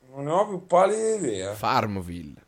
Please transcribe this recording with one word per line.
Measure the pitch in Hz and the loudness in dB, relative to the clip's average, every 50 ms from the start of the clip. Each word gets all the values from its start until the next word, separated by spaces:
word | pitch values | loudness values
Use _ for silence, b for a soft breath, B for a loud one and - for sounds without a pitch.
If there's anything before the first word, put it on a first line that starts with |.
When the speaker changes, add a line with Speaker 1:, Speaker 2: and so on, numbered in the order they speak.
| _ 127 131 | _ -16 -12
Speaker 1:
Non | 139 139 | -8 -4
ne | 147 | 0
ho | 156 185 214 208 | 0 0 0 0
più | 202 170 - | -2 -10 -4
pallida | - 175 175 190 202 208 214 220 220 220 | 4 4 6 6 6 2 0 0 -2 -2
idea. | 214 180 131 107 95 92 98 104 | 0 0 -2 -2 -2 -4 -6 -6
Speaker 2:
Farmville. | 107 - 110 123 131 113 110 101 98 90 87 85 87 82 73 67 - - | -4 -2 2 2 2 2 0 -2 -4 -6 -6 -10 -10 -10 -12 -16 -18 -20